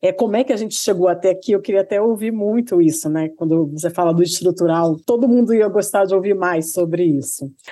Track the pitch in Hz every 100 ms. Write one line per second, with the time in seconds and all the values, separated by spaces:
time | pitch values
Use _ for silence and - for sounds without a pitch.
0 | 277 285 226 208 262 220 214 - - 190
1 | 180 175 185 180 - 202 196 196 190 202
2 | 220 226 220 226 208 226 240 180 165 156
3 | 156 156 160 - 165 165 151 147 165 170
4 | 170 170 175 - 175 170 170 165 165 160
5 | - 240 247 240 233 226 214 196 190 202
6 | 196 190 190 196 180 170 160 - 170 170
7 | 175 139 131 - 135 - -